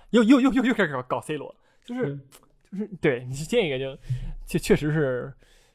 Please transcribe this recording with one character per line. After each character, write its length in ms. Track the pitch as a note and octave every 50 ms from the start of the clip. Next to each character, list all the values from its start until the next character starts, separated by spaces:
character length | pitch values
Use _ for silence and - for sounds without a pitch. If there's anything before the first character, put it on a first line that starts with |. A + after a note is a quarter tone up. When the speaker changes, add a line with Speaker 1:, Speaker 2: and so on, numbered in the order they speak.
| - -
Speaker 1:
又， 120 | - A#3+
又， 180 | A3+ G#3 C#4+ B3+
又， 120 | B3+ C4+
又， 120 | G3+ C4+ A3
又 80 | B3+
开 140 | A#3+ - F#3+
始 60 | D3+
搞， 100 | C#3+ B2+
搞 180 | B2 - C#3+ A#2+
C 160 | - - D#3
罗， 160 | C#3+ B2+ - - _ _ _ _ _ _
就 120 | - A#3+
是， 100 | B3+ A#3+
Speaker 2:
嗯。 140 | D3 C#3+ C#3 C3 _ _ - _ _ _ _ _ -
Speaker 1:
就 80 | - F#3
是， 120 | G#3+ - F#3 -
对， 240 | - D3+ B2+ A#2+ B2+ B2+
你 60 | C3
是 100 | C#3 D#3+
这 240 | - A#3 A#3+ G3+ D3+
个 80 | C3+
就， 220 | C3 C3+ C3+ C3+ - - - B2+ - - - - - -
确， 100 | - -
确 200 | E3+ - - G#3
实 160 | D#3 C#3+ D3+
是 400 | D3 D#3+ D3 C3 B2+ B2 C3 C3+ - _ _ _ _ _ _ _ _